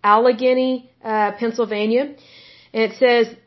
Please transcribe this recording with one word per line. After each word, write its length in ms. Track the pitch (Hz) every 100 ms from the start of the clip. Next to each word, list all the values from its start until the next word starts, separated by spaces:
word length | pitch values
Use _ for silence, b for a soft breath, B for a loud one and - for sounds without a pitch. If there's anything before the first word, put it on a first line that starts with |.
Allegheny, 840 | 208 214 247 220 254 254 262 254 - _
uh, 280 | - 214 208 208
Pennsylvania. 640 | 233 226 220 208 214 233 285 - B B B B B
And 80 | 220 220
it 60 | 220
says 220 | 254 240 226 -